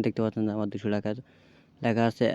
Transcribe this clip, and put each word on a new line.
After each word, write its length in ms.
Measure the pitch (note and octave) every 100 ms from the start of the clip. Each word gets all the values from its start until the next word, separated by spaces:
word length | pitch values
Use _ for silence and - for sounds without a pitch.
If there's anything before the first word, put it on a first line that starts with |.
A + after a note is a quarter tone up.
| A2+
দেখতে 160 | A2+
পাচ্ছেন 180 | A2 A2+ G#2+
যে 40 | G#2+
আমার 100 | G#2+
দুশো 160 | G2+ G#2+ G#2
টাকা 160 | G#2 A2+ - _ _ - _ _
লেখা 220 | A#2+ A2+ A#2
আছে 160 | - A#2